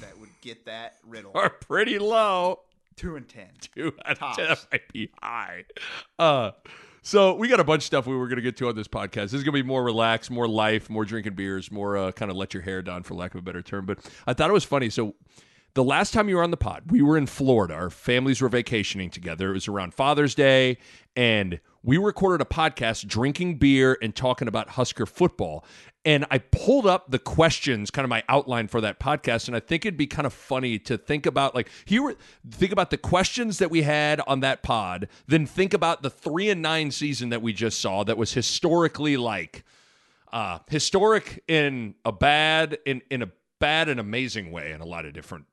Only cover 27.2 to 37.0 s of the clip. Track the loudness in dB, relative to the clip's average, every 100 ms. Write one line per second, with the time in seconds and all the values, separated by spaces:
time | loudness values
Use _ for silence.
27.2 | -2 4 4 4 -2 -2 -2 -4 -2 -2
28.2 | 2 2 2 -2 -2 -2 -2 -4 -4 -2
29.2 | 0 -2 -2 -6 -2 -2 -2 -2 -4 -2
30.2 | -6 -6 -6 -4 -2 -4 -4 -6 -2 -2
31.2 | 0 0 0 -2 -6 -10 0 0 0 -6
32.2 | -16 _ -12 -2 0 2 0 -2 0 2
33.2 | 2 0 -4 0 2 2 2 2 2 0
34.2 | 0 0 0 -2 -2 -2 -2 -6 -10 -10
35.2 | 2 2 2 0 0 2 0 0 -6 -6
36.2 | -6 -2 0 0 0 -2 -2 -4